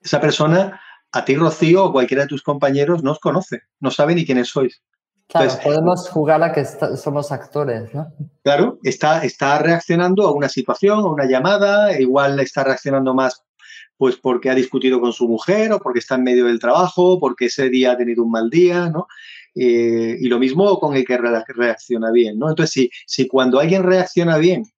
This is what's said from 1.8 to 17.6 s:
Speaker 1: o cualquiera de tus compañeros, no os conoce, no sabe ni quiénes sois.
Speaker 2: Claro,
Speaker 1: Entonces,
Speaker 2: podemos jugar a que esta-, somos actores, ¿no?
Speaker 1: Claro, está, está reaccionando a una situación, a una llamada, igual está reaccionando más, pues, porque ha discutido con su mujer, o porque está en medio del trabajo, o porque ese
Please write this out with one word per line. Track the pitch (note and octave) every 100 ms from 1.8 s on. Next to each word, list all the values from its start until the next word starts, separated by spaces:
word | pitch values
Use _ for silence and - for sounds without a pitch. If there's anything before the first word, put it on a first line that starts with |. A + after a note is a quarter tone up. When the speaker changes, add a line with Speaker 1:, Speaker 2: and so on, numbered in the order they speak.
| F#3
Speaker 1:
o |
cualquiera | C#3 A#2+ C3+
de | C#3
tus | C#3+
compañeros, | - C#3+ C#3 C#3 C#3+ E3+
no | C3+
os | D3
conoce, | E3 D#3 - B2 _ _
no | C3+
sabe | - D3 F3
ni | -
quiénes | B2+ A#2+
sois. | C#3+ B2+ - _ _ _ _ _
Speaker 2:
Claro, | E3+ C3+
Speaker 1:
Entonces, | B2+ D3
Speaker 2:
podemos | D3+ E3+ F3+ -
jugar | D#3+ D3+ D#3
a | E3
que | D#3+
esta-, | C3+ - D#3 C3
somos | D3+ C#3+ C#3+
actores, | C3+ - D3 C3+ A2+ G#2+
¿no? | C#3+ D#3 - D3 _
Speaker 1:
Claro, | C#3 C#3+ A3 -
está, | C3 - D3+ E3
está | D3+ - C#3 D3
reaccionando | D#3 E3+ - E3+ F3+ F#3+ G3
a |
una | C#3+ C#3
situación, | - B2 A#2+ G3 G#3+
a | G3
una | D3 C3
llamada, | B2+ E3 G3+ G3+ G3+ G#3 C3+
igual | B2+ C#3 C#3 C#3
está | C3+ -
reaccionando | C3+ B2+ C#3+ C3+ C3
más, | C3 B2+ - _ _ - - - _
pues, | C3 B2
porque | C3 A#2+ C3+
ha | C3
discutido | B2+ C3 C3 B2+
con | A#2+
su | A2+ A#2+
mujer, | A2+ - G#3 A3
o | G#3
porque | C3 A#2+
está | - B2+
en |
medio | B2+ B2 A#2+
del | A#2
trabajo, | A#2+ D3+ F3+ F3+ F3+
o | F3+
porque | C3+ A#2+ A#2+
ese | -